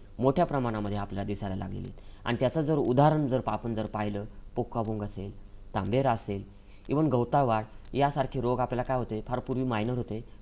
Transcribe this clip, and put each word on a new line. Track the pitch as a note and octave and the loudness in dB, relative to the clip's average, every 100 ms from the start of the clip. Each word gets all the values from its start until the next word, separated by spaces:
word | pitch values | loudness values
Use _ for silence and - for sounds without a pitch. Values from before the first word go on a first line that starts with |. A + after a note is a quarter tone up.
| - - | -10 2
मोठ्या | C3 F3 E3+ | 4 4 4
प्रमाणामध्ये | C#3+ A#2+ A2 G#2 G2+ | 2 0 0 -2 -2
आपल्याला | G2+ G2 G2 | -2 -2 -2
दिसायला | G2+ G2+ F#2+ | -2 -4 -4
लागलेले | F#2+ F#2+ | -4 -6
आहेत. | F#2+ - - - - | -8 -10 -14 -8 -2
आणि | A#2+ | 2
त्याचं | B2+ D#3 | 2 2
जर | D3 D3+ | 2 2
उदाहरण | G#2+ B2 D3+ D#3 C#3 | 4 6 6 6 2
जर | B2 | 0
पा-, | G#2+ | 0
आपण | G#2+ A#2+ | -2 -2
जर | G#2+ G#2+ | -4 -2
पाहिलं, | G#2+ G#2 G2+ G#2 - - - | -2 -2 -4 -6 -12 -6 -4
पोक्काभोंग | A2+ B2 A2 G#2+ | -2 -2 -2 -2
असेल, | G2+ F#2+ G2+ - - - - - | -4 -6 -10 -10 -14 -16 -6 -2
तांबेरा | G2 B2+ C3 | 2 4 4
असेल, | A2+ - G2 - - - - - | 2 -2 -6 -6 -14 -18 -12 -2
even | C#3 D#3 | 2 4
गवताळवाढ | A#2+ A#2+ C#3+ B2+ A2 A2 - - | 4 4 4 4 2 -2 -10 -4
यासारखे | C3 C#3+ C#3+ B2+ C3+ | 2 2 2 0 0
रोग | A#2+ B2 | 2 2
आपल्याला | A#2+ B2 | 2 0
काय | B2 B2+ | 0 0
होते, | A2+ A2 - | -2 -4 -4
फार | B2 | -4
पूर्वी | - B2+ | -2 -2
मायनर | C3 A2 A2 B2 | 0 0 0 0
होते, | - A2 - - | -2 -6 -8 -12